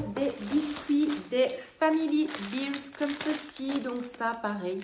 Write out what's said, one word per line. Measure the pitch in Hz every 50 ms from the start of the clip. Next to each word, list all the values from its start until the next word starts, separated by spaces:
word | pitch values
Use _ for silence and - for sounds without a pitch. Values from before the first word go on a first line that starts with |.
| - 208 -
des | 269 277 - - - 208
biscuits, | 202 269 302 302 - - - - - 294 285 302 302 294 294 185 -
des | 247 254 254 247 - - - - - -
Family | 320 320 320 320 320 302 294 302 311 302 - - 202 202
Bears | 202 254 277 277 277 285 285 277 - -
comme | 294 285
ceci. | 285 294 - 302 302 294 - - - - 262 269 277 277
Donc | 226 254 240 247 240
ça, | - - - 233 226 233 233
pareil, | 233 208 208 202 180 180 185 190